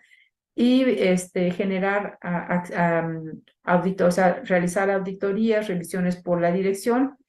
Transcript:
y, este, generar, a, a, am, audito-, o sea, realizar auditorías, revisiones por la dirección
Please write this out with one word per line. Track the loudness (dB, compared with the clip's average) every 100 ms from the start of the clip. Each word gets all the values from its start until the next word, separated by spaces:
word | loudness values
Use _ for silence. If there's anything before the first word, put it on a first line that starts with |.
| _ _ _ _ _ 0
y, | 4 4
este, | 4 2 2 2 0 -2 -2
generar, | -2 -2 0 0 -2 -4 -10
a, | -6 -4 -2 -4 -4 -2
a, | 0 0
am, | -2 -6 -10 -14 _ _
audito-, | 0 0 2 0 2
o |
sea, | 4 2 0
realizar | 0 0 0 0 0
auditorías, | 0 -4 -4 -4 0 2 0 0
revisiones | -4 -4 -2 -2 -2
por | -2 0
la | 2
dirección | 2 0 0 0 2 0 -4